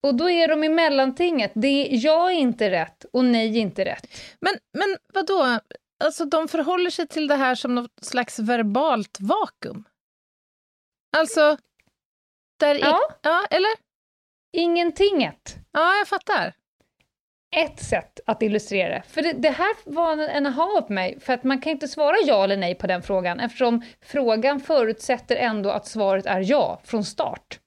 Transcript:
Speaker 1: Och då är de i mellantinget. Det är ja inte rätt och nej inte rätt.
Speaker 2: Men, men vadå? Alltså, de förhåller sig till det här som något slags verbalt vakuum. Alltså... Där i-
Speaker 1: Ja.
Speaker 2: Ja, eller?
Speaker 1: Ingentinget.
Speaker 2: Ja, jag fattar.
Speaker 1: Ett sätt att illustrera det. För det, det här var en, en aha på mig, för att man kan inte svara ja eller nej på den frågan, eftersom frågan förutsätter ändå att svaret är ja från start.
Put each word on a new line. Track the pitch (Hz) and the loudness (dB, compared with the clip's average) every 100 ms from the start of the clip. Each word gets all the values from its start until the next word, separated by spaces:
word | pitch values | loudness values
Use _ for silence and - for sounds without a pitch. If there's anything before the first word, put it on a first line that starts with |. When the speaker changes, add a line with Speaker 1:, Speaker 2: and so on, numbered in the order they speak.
Speaker 1:
Och | 277 247 | 0 2
då | 349 | 2
är | 349 330 | 4 4
de | 311 | 2
i | 311 | 2
mellantinget. | 320 330 277 269 262 349 311 202 220 | 2 2 2 2 2 0 0 -2 0
Det | 262 | 2
är | 277 277 262 269 | 2 2 0 4
ja | 320 359 | 4 4
inte | 359 262 233 208 | 2 0 0 0
rätt | 180 160 _ - | 0 -4 _ -6
och | 247 254 | 0 2
nej | 240 226 220 | 2 2 0
inte | 208 - 190 | -2 -2 -4
rätt. | - - - - - | -4 -14 -20 -20 -6
Speaker 2:
Men, | 349 - _ | -4 -4 _
men | - 392 381 _ | -4 -2 -2 _
vadå? | 381 311 381 254 240 _ - _ _ | -4 -2 0 2 0 _ -20 _ _
Alltså, | 302 311 320 | -4 -2 -2
de | 320 320 | -2 -2
förhåller | 339 294 359 359 | -2 -2 0 -2
sig | - 294 | -2 -6
till | - 302 | -4 -2
det | 285 | 0
här | 262 254 | 0 -2
som | 247 247 | -2 -4
något | 240 _ | -4 _
slags | - 247 240 - | -6 -4 -4 -6
verbalt | 220 240 214 214 311 240 202 - | -2 0 0 0 0 0 -4 -8
vakuum. | 196 392 403 _ - 202 214 _ _ _ _ _ _ _ _ _ _ _ _ 294 | -2 -2 -2 _ -14 -14 -16 _ _ _ _ _ _ _ _ _ _ _ _ 0
Alltså... | 320 330 302 302 _ _ _ _ _ _ _ _ _ _ | 0 4 4 4 _ _ _ _ _ _ _ _ _ _
Där | 294 285 | 2 4
i- | |
Speaker 1:
Ja. | 277 330 605 - | 4 4 2 -2
Speaker 2:
Ja, | 294 339 403 | 0 0 2
eller? | 349 403 453 _ _ _ _ _ _ _ 349 | 2 2 -2 _ _ _ _ _ _ _ -2
Speaker 1:
Ingentinget. | 339 339 339 330 403 370 190 - - - - | 0 2 0 2 2 4 -2 -4 -20 -20 -6
Speaker 2:
Ja, | 285 339 392 | 0 2 2
jag | 403 | 0
fattar. | 392 - 370 170 - _ _ _ _ _ _ _ _ _ 349 | -4 -2 -2 -2 -8 _ _ _ _ _ _ _ _ _ -2
Speaker 1:
Ett | 311 - | -2 -4
sätt | - 190 - - - | -4 -4 -4 -12 -6
att | 220 | -2
illustrera | 220 208 - 202 180 | 0 -2 -2 -4 -2
det. | - - | -4 -6
För | - | -4
det, | 320 | -2
det | 269 294 | 0 0
här | 262 381 440 - | 0 -2 -2 -6
var | 294 339 | -2 0
en, | 311 | 0
en | 302 294 277 | -2 -2 -2
aha | 254 349 415 - | -2 0 0 -2
på | |
mig, | 196 185 - | -4 -4 -6
för | - | -4
att | 254 | -2
man | 262 269 | 0 -2
kan | 302 | -2
inte | 311 294 | -6 -6
svara | - 294 381 311 | -2 2 2 4
ja | 220 | 4
eller | 196 196 | 4 0
nej | 180 175 | -2 -4
på | 190 | -4
den | 180 | -4
frågan, | - 196 180 175 | -2 -2 -2 -4
eftersom | 233 - 247 233 233 - | -6 -2 0 0 -4 -20
frågan | - 294 247 220 262 277 | -8 -2 0 2 2 0
förutsätter | 269 302 226 220 - 247 - 240 | 0 2 2 -2 -4 -4 -2 -2
ändå | 240 214 196 | 0 -2 -2
att | 208 - | -4 -6
svaret | 220 196 196 196 | -2 0 0 0
är | 190 190 | -2 2
ja | 285 175 - | 2 2 -4
från | - 226 202 | -6 -4 -4
start. | - - - _ - | -4 -6 -6 _ -20